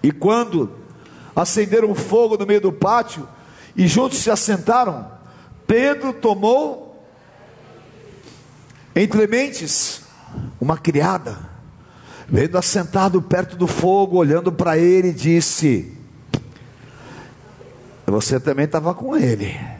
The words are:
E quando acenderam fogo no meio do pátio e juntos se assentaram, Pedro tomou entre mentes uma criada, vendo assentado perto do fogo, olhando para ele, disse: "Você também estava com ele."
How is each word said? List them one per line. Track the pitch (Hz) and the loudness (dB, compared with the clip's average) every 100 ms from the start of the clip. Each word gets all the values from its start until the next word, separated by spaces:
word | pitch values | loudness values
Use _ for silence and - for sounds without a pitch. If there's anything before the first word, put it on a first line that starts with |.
E | 139 | 0
quando | 147 190 226 233 175 110 - - - - - - - | 0 0 2 0 -2 -4 -8 -20 -20 -20 -20 -8 -4
acenderam | 175 220 208 220 220 | -2 -2 2 2 2
fogo | 190 151 220 226 214 | -2 0 2 2 0
no | 202 | 2
meio | 208 | 2
do | 190 | 2
pátio | 180 - 233 233 - 131 - - - - - | 0 2 2 0 -10 -16 -18 -20 -20 -12 0
e | 185 | 2
juntos | 147 262 - | 4 2 0
se | 220 | 0
assentaram, | 208 - 196 190 240 240 143 107 - - - - - - | 0 0 -2 2 2 2 -4 -12 -18 -20 -20 -20 -20 0
Pedro | 226 277 285 262 | 2 2 0 -4
tomou | 254 233 196 208 262 302 269 - - - - - - - - - - - - - - - - - - - - - - | -2 -2 0 2 2 0 -8 -16 -20 -20 -20 -20 -20 -20 -20 -20 -20 -20 -20 -20 -20 -20 -20 -20 -20 -20 -20 -4 0
entre | 202 208 214 | 2 2 2
mentes | 233 277 - 160 - - - - - - - - - | 2 -2 -6 -4 -4 -4 -8 -16 -20 -18 -14 -14 -6
uma | 135 160 | -4 -2
criada, | - 143 165 190 123 98 - - - - - - - - - | 0 0 0 -2 -6 -14 -16 -20 -20 -20 -20 -20 -20 -20 -6
vendo | - 151 180 | -2 0 0
assentado | 175 202 170 196 190 185 | -2 -2 -2 0 2 0
perto | - 175 180 - | 0 -2 -2 -4
do | 180 | -4
fogo, | - 180 196 190 180 | 0 2 2 2 2
olhando | 156 160 180 | 2 2 0
para | 165 175 160 | -2 0 2
ele, | 175 185 180 | 4 4 2
disse: | 143 147 170 156 - 156 110 76 - - - - - - - - - - - - - - - - - - - - - - | 0 2 2 2 0 2 0 -2 -16 -20 -20 -8 -8 -8 -20 -20 -20 -20 -20 -20 -20 -20 -20 -20 -20 -20 -20 -20 -10 -2
"Você | 104 - 131 | -2 0 0
também | 143 139 151 | 0 0 0
estava | 156 156 | 0 -2
com | 175 254 311 | -4 -2 0
ele." | 131 107 98 - - - | 2 0 -4 -8 -12 -14